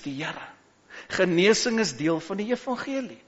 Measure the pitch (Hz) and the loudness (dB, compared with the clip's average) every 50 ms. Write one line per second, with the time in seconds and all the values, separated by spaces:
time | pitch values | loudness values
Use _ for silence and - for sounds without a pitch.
0 | - 143 135 135 160 - - - - - - - _ _ _ _ _ - - - | -8 -8 -6 -6 -6 -8 -8 -10 -12 -16 -18 -20 _ _ _ _ _ -20 -18 -18
1 | - - - - 190 180 170 170 185 208 220 - - 254 226 226 220 165 131 123 | -10 -4 0 2 2 4 4 6 6 6 6 4 2 0 2 2 0 0 -2 0
2 | 147 160 165 156 160 - 196 196 208 226 247 240 - 277 247 240 - 277 269 269 | 0 2 2 0 -2 -4 -4 -4 -2 -2 -2 -2 -2 -4 -6 -4 -4 -4 -4 -4
3 | 254 - - - - | -4 -6 -10 -16 -20